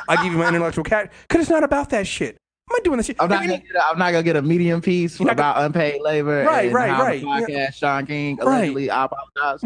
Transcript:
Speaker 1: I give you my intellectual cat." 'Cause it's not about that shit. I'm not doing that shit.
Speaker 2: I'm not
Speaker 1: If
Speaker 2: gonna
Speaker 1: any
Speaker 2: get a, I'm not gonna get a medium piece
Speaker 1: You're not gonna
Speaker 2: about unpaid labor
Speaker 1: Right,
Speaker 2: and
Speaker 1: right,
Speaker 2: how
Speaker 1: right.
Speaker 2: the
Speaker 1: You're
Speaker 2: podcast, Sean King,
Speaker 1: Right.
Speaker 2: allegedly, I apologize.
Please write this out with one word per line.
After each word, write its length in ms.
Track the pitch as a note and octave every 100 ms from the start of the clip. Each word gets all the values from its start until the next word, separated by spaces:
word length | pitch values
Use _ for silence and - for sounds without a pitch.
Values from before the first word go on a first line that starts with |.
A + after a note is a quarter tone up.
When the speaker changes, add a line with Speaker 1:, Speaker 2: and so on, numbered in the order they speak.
| -
Speaker 1:
I 80 | F3
give 160 | F#3
you 60 | E3
my 100 | E3+
intellectual 360 | E3+ E3 D#3+
cat." 280 | D#3+ G#3+ G3+ - -
'Cause 140 | E4+
it's 80 | D#4+
not 120 | D#4+
about 260 | C#4+ C#4+ C#4
that 160 | A#3 F#3
shit. 300 | - B2+ - _ _ -
I'm 60 | B4
not 80 |
doing 120 | F#4 B3+
that 80 | G#3+
shit. 100 | -
Speaker 2:
I'm 80 | E3+
not 140 | G3
Speaker 1:
If 40 | F#3+
Speaker 2:
gonna 40 | F#3
Speaker 1:
any 80 | -
Speaker 2:
get 100 | F3
a, 80 | D3+
I'm 120 | E3
not 120 | F3+
gonna 100 | E3+
get 140 | E3 D#3
a 60 |
medium 380 | C#3+ F3 F3 E3+
piece 400 | E3+ F3+ E3+ -
Speaker 1:
You're 60 | F#3+
not 100 | A#3
gonna 140 | D3
Speaker 2:
about 140 | C#3 D3
unpaid 340 | E3 D3+ C#3+
labor 440 | D3+ D3+ D3 D3
Speaker 1:
Right, 200 | C#4+ D4 G3
Speaker 2:
and 80 |
Speaker 1:
right, 160 | B3 A#3+
Speaker 2:
how 120 | C4
Speaker 1:
right. 180 | C4 D3
Speaker 2:
the 60 | C#3+
Speaker 1:
You're 220 | C#3 A3+
Speaker 2:
podcast, 260 | C#3+ C3+
Sean 320 | - C#3+ C#3 C#3
King, 300 | D3 C#3+ C#3
Speaker 1:
Right. 100 | C4
Speaker 2:
allegedly, 440 | C4+ F3 C3+ C3+
I 140 | G#2+
apologize. 560 | C3+ - - - D3 C#3